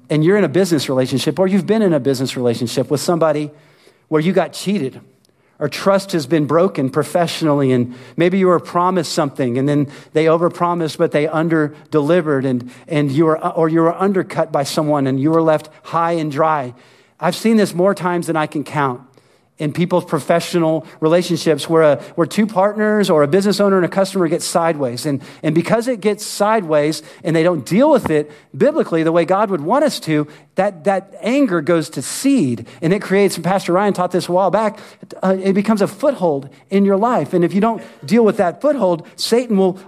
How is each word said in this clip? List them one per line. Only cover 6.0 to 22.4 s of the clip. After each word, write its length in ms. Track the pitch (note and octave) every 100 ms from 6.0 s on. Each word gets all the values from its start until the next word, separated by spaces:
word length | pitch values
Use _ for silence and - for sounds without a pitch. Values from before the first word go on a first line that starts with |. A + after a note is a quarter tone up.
| G3
has 160 | E3+ B2+
been 180 | D#3+ C#3
broken 440 | D#3 G3 G3 C3
professionally, 840 | D3+ C#3+ F3+ E3 - D#3+ C#3+ C3+
and 240 | B2+ B2 - - -
maybe 200 | F3 G3
you 100 | F#3
were 120 | E3
promised 540 | - F3 F3+ F#3 D3+
something, 440 | - D3 - B2+ A#2+
and 100 | C#3
then 220 | D3 C#3+ - -
they 120 | D3+ D#3+
overpromised, 720 | E3 E3+ E3+ F3 F3 D#3 -
but 140 | D#3+
they 160 | D3+ D3
underdelivered, 1160 | D#3 E3+ E3 D3 D3 - D3+ C#3+ F3+ D#3 C3+ C3+
and, 240 | B2 - - -
and 240 | D3 D3
you 140 | C3+ E3
were, 180 | D#3 F3 F3
or 140 | D#3+
you 120 | E3
were 140 | E3 E3+
undercut 560 | G3 F#3 - - D#3+
by 120 | D3+
someone, 440 | C#3 - D3+ D3 C3+
and 120 | C3+
you 120 | D3
were 100 | E3
left 280 | D#3+ D3+ - -
high 280 | - E3 E3+
and 200 | E3+ D3+
dry. 420 | C#3 D#3+ D3+ B2 B2 _ _ _ -
I've 160 | E3 E3+
seen 220 | A3 A3
this 160 | F#3+
more 220 | D#3+ F#3+ G3
times 320 | F3+ F3 D#3
than 80 | D#3+
I 120 | D3+
can 160 | D#3
count 380 | B2+ D3+ C#3 B2 - _ _ _ _ -
in 140 | D3+
people's 320 | D#3 F3 F3+
professional 800 | E3+ D#3 - E3+ - F3 D#3+ D#3+ - -
relationships 720 | D#3 F3 F3 E3 E3 D3 -
where 140 | D#3+
a, 120 | D#3 C#3 - -
where 120 | D#3
two 180 | -